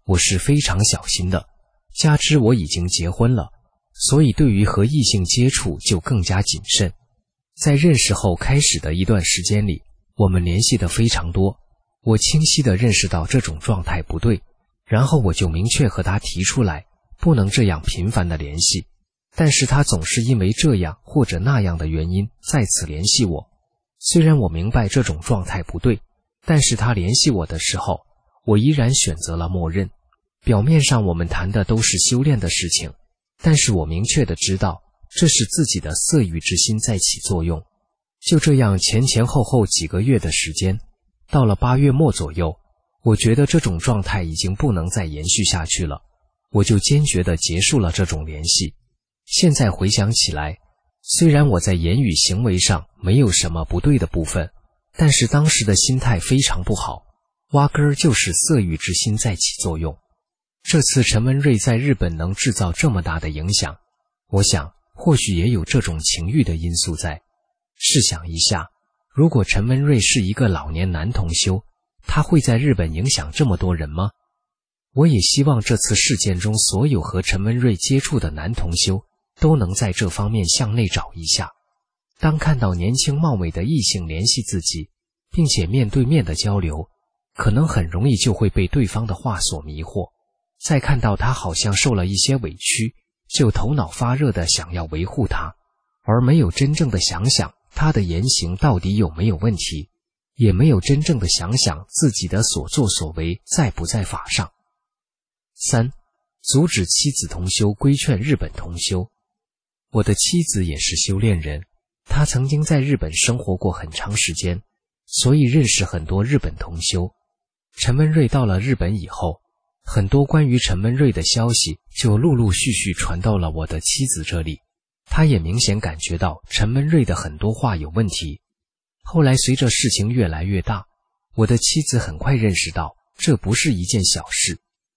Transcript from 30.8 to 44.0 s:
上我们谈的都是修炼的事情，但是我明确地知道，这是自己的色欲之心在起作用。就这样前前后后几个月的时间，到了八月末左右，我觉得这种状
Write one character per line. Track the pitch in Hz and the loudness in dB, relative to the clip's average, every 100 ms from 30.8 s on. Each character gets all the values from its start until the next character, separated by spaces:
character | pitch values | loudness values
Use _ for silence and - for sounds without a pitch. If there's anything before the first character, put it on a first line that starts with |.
上 | 135 123 95 | 4 2 0
我 | |
们 | 85 85 | -2 -2
谈 | - 92 | -4 -2
的 | 104 | -2
都 | 95 110 | 0 0
是 | 110 92 | 0 0
修 | - 123 | 0 2
炼 | 147 117 | 2 0
的 | 87 | 0
事 | - 87 | -4 -2
情， | - 80 - _ _ _ _ | -4 -6 -14 _ _ _ _
但 | 165 147 | 2 4
是 | - | 4
我 | 92 76 | 0 0
明 | 85 | -2
确 | 113 156 104 | 0 0 0
地 | |
知 | 82 - 95 | -2 -2 -2
道， | 95 - _ _ - | -2 -4 _ _ -10
这 | - 165 | 0 2
是 | - 110 | 2 0
自 | 165 | -2
己 | 143 90 | -2 -2
的 | 78 | -4
色 | 78 - 156 | -4 0 0
欲 | 92 80 | 0 -2
之 | - 87 | -2 0
心 | - 107 | 0 -2
在 | - 98 | -2 -2
起 | - - | -2 -4
作 | - 90 | -4 -2
用。 | 82 78 - _ _ _ _ _ | -2 -4 -8 _ _ _ _ _
就 | - 156 | 0 2
这 | 156 | 4
样 | 135 110 92 | 4 4 2
前 | - 107 131 | 0 0 2
前 | 110 127 | 2 2
后 | 143 | 0
后 | 110 127 98 | 2 2 2
几 | - 80 | 0 -2
个 | 92 | -2
月 | 123 113 | 2 2
的 | 80 | 0
时 | - 80 | -4 -4
间， | - 92 104 - _ _ _ _ | -2 -2 -2 -8 _ _ _ _
到 | 147 113 | 2 2
了 | 98 | 2
八 | 123 131 | 2 4
月 | 143 | 4
末 | 135 147 | 4 2
左 | - 76 | 0 -4
右， | 82 80 - _ _ _ _ | -4 -4 -6 _ _ _ _
我 | 117 104 | 2 2
觉 | 110 | 4
得 | 117 139 | 4 4
这 | 165 | 2
种 | 104 85 | 0 -2
状 | 131 107 | 0 -2